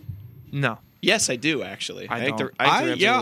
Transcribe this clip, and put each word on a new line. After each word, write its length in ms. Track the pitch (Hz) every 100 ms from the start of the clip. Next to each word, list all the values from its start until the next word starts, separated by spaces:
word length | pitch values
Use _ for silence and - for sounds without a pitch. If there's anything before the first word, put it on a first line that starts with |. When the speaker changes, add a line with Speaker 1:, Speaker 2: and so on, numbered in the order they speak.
| - - - - -
Speaker 1:
No. 260 | 143 131 113 - _
Speaker 2:
Yes, 280 | 170 208 -
I 40 | 123
do, 280 | 147 139
actually. 440 | 92 107 - 92 98
Speaker 1:
I 100 | 117
Speaker 2:
I 20 |
think 140 | 131 120
Speaker 1:
don't. 180 | 131 -
Speaker 2:
the, 60 |
I 20 | 135
think 140 | 190
the 60 | 339
Speaker 3:
I, 40 |
Speaker 2:
Rams 120 | 151
Speaker 3:
yeah, 100 | 202
Speaker 2:
will 40 | 247